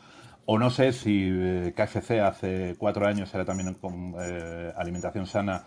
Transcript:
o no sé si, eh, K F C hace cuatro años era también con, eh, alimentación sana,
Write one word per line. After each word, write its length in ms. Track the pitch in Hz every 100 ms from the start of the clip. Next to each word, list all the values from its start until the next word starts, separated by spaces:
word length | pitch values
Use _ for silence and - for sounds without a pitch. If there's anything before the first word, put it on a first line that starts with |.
| - - - - -
o 120 | 110
no 120 | 123
sé 220 | 127 131
si, 360 | 127 104 101 95
eh, 420 | 92 92 92 87 98
K 80 |
F 160 | 107 104
C 200 | - 117
hace 540 | 98 - 95 92 90 87
cuatro 280 | 107 101 101
años 280 | 104 95
era 100 | 98
también 300 | 92 95 92
con, 400 | 92 95 87 90 85
eh, 540 | 87 87 82 85 85 87
alimentación 500 | 85 87 87 - 92
sana, 380 | 104 98 90